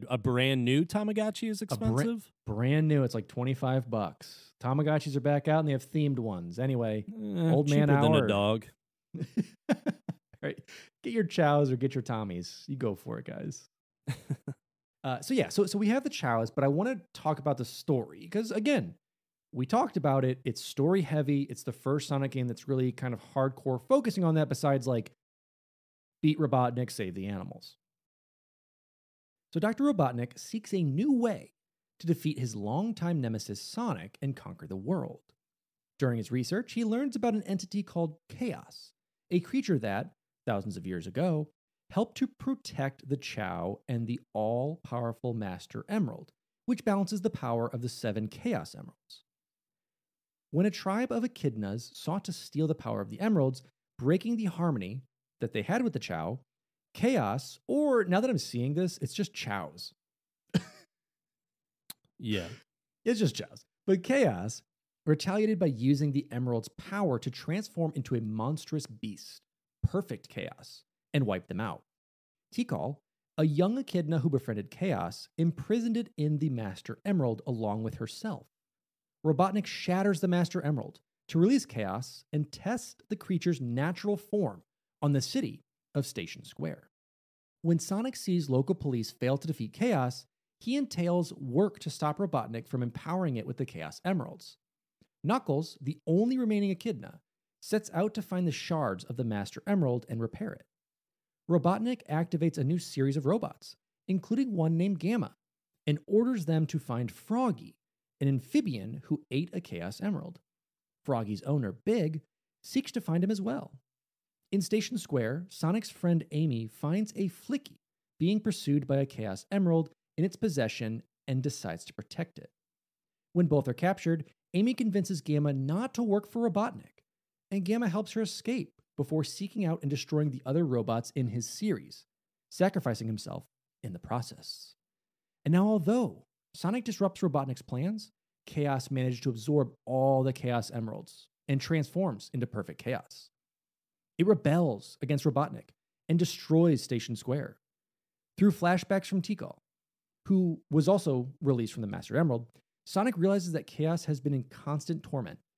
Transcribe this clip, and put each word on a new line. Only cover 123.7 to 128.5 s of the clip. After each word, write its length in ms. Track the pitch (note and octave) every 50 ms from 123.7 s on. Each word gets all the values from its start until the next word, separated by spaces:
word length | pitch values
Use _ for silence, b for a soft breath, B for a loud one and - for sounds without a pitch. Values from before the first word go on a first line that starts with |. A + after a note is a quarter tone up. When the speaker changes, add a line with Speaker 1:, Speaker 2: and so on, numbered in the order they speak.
| A#2+
Speaker 2:
captured, 520 | - E3+ F#3 F#3+ - - E3 E3 D#3 - b b _ _ - -
Amy 200 | F3+ G#3+ B3 B3
convinces 480 | - A#3+ G#3+ F3+ G3+ - - F#3+ C#3+
Gamma 320 | - - D3 D3 D3 D3 C#3
not 400 | C3+ C3 C#3+ E3 G3+ B3+ C4 -
to 80 | A#3 A#3+
work 240 | G#3 G3 G#3 G3+ -
for 180 | - A#3 A#3 A3
Robotnik, 540 | E3 G3+ A3 B3 - G#2 - - _ _ _ _ _ _ _ _ _ _ _ -
and 140 | F#3+ G3 E3+
Gamma 240 | F#3 A3 A#3 A#3+ F#3
helps 240 | E3 G#3+ G#3+ - -
her 80 | A3
escape 500 | G#3+ - - - - A3